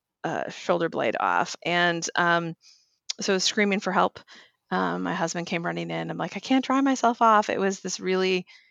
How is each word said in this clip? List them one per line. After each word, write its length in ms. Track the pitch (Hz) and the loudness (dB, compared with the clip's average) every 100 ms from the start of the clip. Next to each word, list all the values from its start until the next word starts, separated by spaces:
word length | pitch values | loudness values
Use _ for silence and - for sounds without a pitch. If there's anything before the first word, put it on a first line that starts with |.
| _ _ | _ _
uh, 260 | 165 113 - | -6 -4 -6
shoulder 380 | - - 175 165 | -8 -2 0 0
blade 260 | - 123 - | -2 -2 0
off. 360 | 98 90 - - | 0 0 -2 -4
And, 440 | - 175 175 170 165 - | -2 0 2 0 -4 0
um, 380 | 175 170 170 165 - _ _ _ - - | 2 2 -2 -8 -18 _ _ _ -14 -6
so 120 | 208 | 0
I 40 | 190 | 2
was 80 | |
screaming 360 | - - 208 196 | 2 2 2 2
for 120 | 185 | 0
help. 280 | 185 180 - - - - _ _ | 2 2 0 -20 -20 -20 _ _
Um, 320 | 185 185 175 | -2 0 -2
my 120 | 180 | -4
husband 320 | 175 165 175 170 | -2 -2 -4 -4
came 180 | 175 170 | -4 -4
running 240 | 170 170 | -6 -6
in. 200 | 165 165 | -6 -6
I'm 80 | 165 | -6
like, 180 | 165 202 | -6 -8
"I 40 | |
can't 240 | - 262 | 0 0
dry 160 | - 262 | 2 2
myself 400 | 277 262 233 240 | 2 4 2 4
off." 280 | 226 214 220 | 6 6 4
It 100 | 190 | 0
was 200 | 196 190 | 0 -2
this 200 | 185 - | -8 -6
really, 460 | 185 185 185 185 - - _ | -2 0 2 0 -4 -20 _